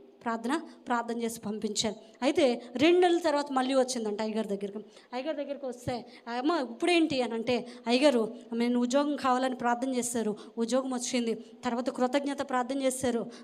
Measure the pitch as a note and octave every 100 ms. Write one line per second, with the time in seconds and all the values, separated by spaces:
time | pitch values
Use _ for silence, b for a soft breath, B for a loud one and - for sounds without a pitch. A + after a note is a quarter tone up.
0 | - - - A3+ A#3 D#4+ - B - A#3+
1 | A3+ A#3 A3+ - G3+ G#3+ G#3+ G#3 G#3+ G3
2 | B B B3+ E4 C4 A#3+ B A#3 D#4 F4+
3 | F4+ E4+ E4+ C#4+ C#4+ C4 B3+ C4+ B3+ B3+
4 | G#3+ G#3 A3 A3 G3+ G3 G3 G#3+ - B
5 | B B3 D4 D4 C#4 C#4 C4 A#3+ - A#3+
6 | - B A#3 A#3+ D4 E4+ A#3 A#3 E4+ E4+
7 | D#4 C4+ A#3 A3+ A3+ B3 B3 B A#3 B3+
8 | D4 A#3+ G#3+ - - A#3 A#3+ B3 B3 C#4
9 | D4 C#4 C4+ B3+ C4 B3+ A#3+ A#3+ C4 B3
10 | A#3 A#3+ G#3+ G#3 B - A3+ B3+ C4 B3
11 | - B3 A3+ G#3+ - - B3 A#3+ B3 -
12 | B3 C#4+ C#4+ C#4 C#4 B3+ A#3+ C#4 C4 C4
13 | B3+ A#3 - B